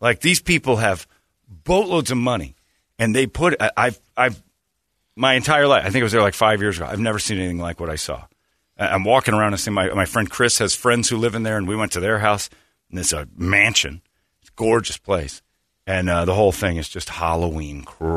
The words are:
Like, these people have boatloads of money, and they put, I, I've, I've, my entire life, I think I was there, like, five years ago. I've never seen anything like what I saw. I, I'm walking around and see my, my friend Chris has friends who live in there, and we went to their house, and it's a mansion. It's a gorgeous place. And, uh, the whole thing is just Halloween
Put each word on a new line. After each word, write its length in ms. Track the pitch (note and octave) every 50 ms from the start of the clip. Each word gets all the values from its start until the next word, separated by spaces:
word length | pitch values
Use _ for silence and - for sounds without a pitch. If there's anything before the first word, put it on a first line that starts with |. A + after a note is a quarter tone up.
Like, 200 | A2+ A#2+ A2+ -
these 200 | - E3+ F3+ -
people 360 | - F3+ E3+ D3 - C3+ A#2+
have 300 | G#2+ A2+ G2+ F#2 F2 - - _ _ _ _ _ _ _ -
boatloads 640 | F#2 D#2 - E3 F3+ G3+ A3 F3+ F3+ D#3+ B2 A#2+
of 60 | B2+ A#2+
money, 360 | B2 B2+ A#2+ F#2 D2 C2+ - _ _ _ _ _ _ _ _ -
and 160 | A2+ A2 A2
they 120 | C3 C3+
put, 340 | G#2 - C#3+ E3+ F3+ - -
I, 100 | G#2+ A2 -
I've, 220 | - A#2+ B2 G#2+ - _ _ _
I've, 260 | A#2 B2+ B2+ F#2+ - - _ _ _ _ _ _ _ _ _ _ _ _ _ _
my 180 | A#2 C3 C3+ C3
entire 320 | B2+ A2+ D#3 D#3 C#3+ C#3+
life, 180 | C#3 C3+ G2 -
I 60 | G2
think 120 | G2+ C3
I 20 | A#2
was 80 | G#2
there, 100 | A2 A2+
like, 120 | G2+ G2 -
five 260 | - A2+ A2 A2 G2
years 140 | G#2 G#2 F2+ F2
ago. 80 | D#2
I've 140 | B1 G2+ G2+
never 180 | A#2 A2+ G#2+ G2+
seen 200 | - - G#2 F#2
anything 200 | F#2 F2+ F2 F2
like 200 | E2+ E2+ E2+ -
what 100 | E2+ D#2+
I 60 | D#2
saw. 280 | D#2 - - C#2 - - - _ _ _ _ _ _ _ _ _ -
I, 100 | G2+ -
I'm 160 | F#2+ F#2+ F#2+
walking 300 | G#2+ B2+ C3 - A#2+ G#2+
around 180 | G#2+ G#2+ G#2
and 80 | G2+ F2+
see 100 | - A2
my, 220 | G2+ G2 F#2+ -
my 120 | - G2 F2+
friend 240 | - - A#2 G2+ E2+
Chris 280 | - - B2 A2+ - -
has 140 | A2 G2 -
friends 340 | - - B2 A#2+ A#2+ G#2+ -
who 60 | A#2+ A2
live 160 | A#2 A#2 G#2
in 80 | A2+
there, 160 | A2 A2 G#2+ G#2
and 80 | F#2 F#2
we 80 | G#2+
went 160 | A2 G#2+ -
to 80 | - F2+
their 200 | F#2 G#2+ A2 G#2
house, 280 | A2 G#2 G#2 G2+ - - _ _ _ _ _ _ _ _
and 80 | - F2+
it's 140 | E2 -
a 160 | D#2+ D2+ C#2+ - -
mansion. 640 | - F2+ F#2 G2+ G2+ G#2 A2+ G2+ - - C2+ D2+ F2+ - _ _ _ _ _ _ _
It's 80 | _ _
a 20 | _
gorgeous 400 | - A2 A2+ A#2 A#2 F#2 - -
place. 460 | - _ G2+ G2 E2+ C#2+ C2+ - - _ _ _ _ _ _ _ _ _ F#2+
And, 220 | F#2+ F#2 F2+ F2
uh, 140 | F2 E2+ F2
the 100 | F2+ F#2
whole 160 | G#2 G#2+ F#2+
thing 260 | F2+ - G#2 F#2 E2+ E2
is 100 | D#2 -
just 200 | - F2+ - -
Halloween 760 | - - E2+ E2 E2 E2 F2 E2+ D#2 D#2 D2+ D2 C#2+ C#2+ - - - - D#2+ D#2+ E2